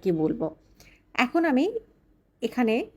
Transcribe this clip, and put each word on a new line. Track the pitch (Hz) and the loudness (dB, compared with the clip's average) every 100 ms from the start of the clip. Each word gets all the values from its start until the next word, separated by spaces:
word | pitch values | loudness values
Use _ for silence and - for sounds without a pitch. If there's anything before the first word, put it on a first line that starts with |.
কি | 190 | -2
বলবো। | 160 156 - 156 - _ _ - _ _ | 0 0 0 -6 -8 _ _ -20 _ _
এখন | - 254 339 | -2 0 2
আমি | 330 254 370 466 - _ _ _ _ - | 2 2 0 -2 -12 _ _ _ _ -10
এখানে | 233 - 226 233 - | -8 -2 0 0 -2